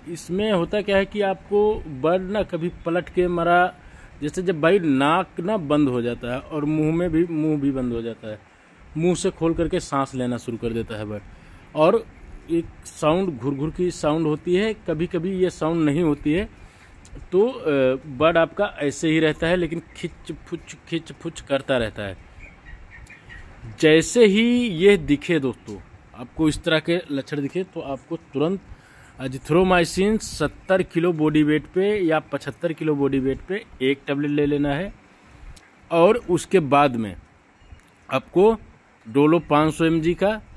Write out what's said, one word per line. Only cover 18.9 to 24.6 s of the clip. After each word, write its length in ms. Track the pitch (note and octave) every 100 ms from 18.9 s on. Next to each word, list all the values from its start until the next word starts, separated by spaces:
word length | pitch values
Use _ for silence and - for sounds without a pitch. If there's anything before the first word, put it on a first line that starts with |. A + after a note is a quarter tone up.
| - D#3+
ही 120 | D#3+
रहता 260 | D#3 D3 E3
है, 100 | F3+
लेकिन 260 | E3 E3 - -
खिच 360 | E3+ - -
फुच, 440 | D#3+ - E3+ - - -
खिच 240 | E3 -
फुच 280 | - E3 -
करता 380 | - C#3 C3+ B2+
रहता 240 | A2 A2
है। 240 | G2+ F#2 - - - - - - - - - - - - - - A2+ G#2+
जैसे 440 | D#3 D#3+ D#3 B3
ही 440 | A3 G#3 A#3+ B3